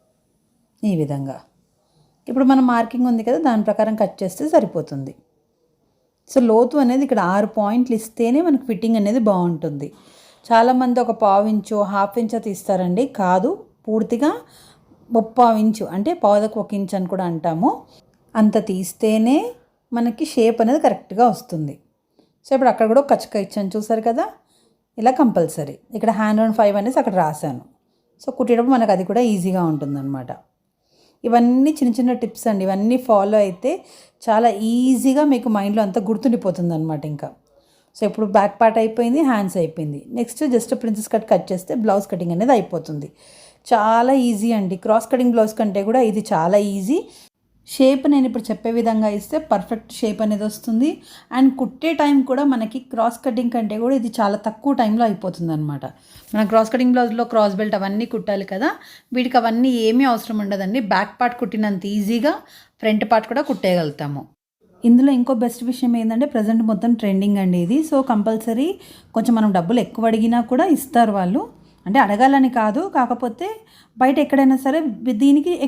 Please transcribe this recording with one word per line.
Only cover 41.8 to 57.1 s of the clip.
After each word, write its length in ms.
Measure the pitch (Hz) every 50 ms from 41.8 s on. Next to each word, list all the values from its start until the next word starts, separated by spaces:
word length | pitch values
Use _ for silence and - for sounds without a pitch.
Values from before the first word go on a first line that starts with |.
| 214
బ్లౌజ్ 200 | 214 196 202 196 -
కటింగ్ 220 | 190 170 175 175 170
అనేది 160 | 175 226 262 262
అయిపోతుంది. 500 | 214 185 - 180 160 160 - 156 143 143 - - _ _ _ - - - - _ _ - -
చాలా 420 | 240 220 208 220 226 233 240 262 277 269 240
ఈజీ 240 | 240 220 196 220 233 226 208
అండి, 160 | 190 175 190 180 -
క్రాస్ 260 | 220 214 226 220 - 254
కటింగ్ 200 | 247 247 247 233
బ్లౌజ్ 180 | 226 220 214 220 -
కంటే 220 | 220 208 185 202 196 220
కూడా 100 | 226 262 240 220
ఇది 120 | 196 214 214 - 202
చాలా 260 | 160 160 175 202 202 208 202 196
ఈజీ. 240 | 202 185 208 302 392 - - - - - _ _ _ _ _ _ _ _ - -
షేప్ 280 | - 262 262 277 269 269 294
నేను 140 | 285 277 254
ఇప్పుడు 180 | 247 214 240 - -
చెప్పే 220 | 214 - - 226 233
విధంగా 300 | 233 214 226 220 220 214 214 208
ఇస్తే 220 | 208 202 - 302 311 311 -
పర్ఫెక్ట్ 400 | 214 196 180 - 233 220 - - -
షేప్ 220 | - 240 214 196 208 220
అనేది 180 | 214 214 196 214 214
వస్తుంది. 400 | 214 - - 240 220 226 269 320 - - - - - - - - 240
And 120 | 254 269 269 269 269
కుట్టే 280 | 254 196 - - 302 330 330 -
టైం 140 | 294 294 285 269 254 262
కూడా 140 | 254 269 294 285
మనకి 280 | 262 226 220 214 - 262 - -
క్రాస్ 260 | - 226 226 240 240 - -
కటింగ్ 260 | 269 226 254 240 240 240
కంటే 220 | 233 220 196 214 220
కూడా 140 | 233 254 277 254
ఇది 100 | 233 226 - 233
చాలా 180 | 214 196 202 208 -
తక్కువ 280 | 220 220 - - 277 269 262
టైంలో 220 | 233 214 214 233 240
అయిపోతుంది 440 | 220 196 - - 180 170 170 170 165 160
అనమాట. 300 | 151 151 147 143 139 - 131 - _ _ _ - - - - -
మన 100 | 214 220 185
క్రాస్ 180 | 220 226 220 220 262
కటింగ్ 200 | 247 254 247 247
బ్లౌజ్లో 280 | 247 240 226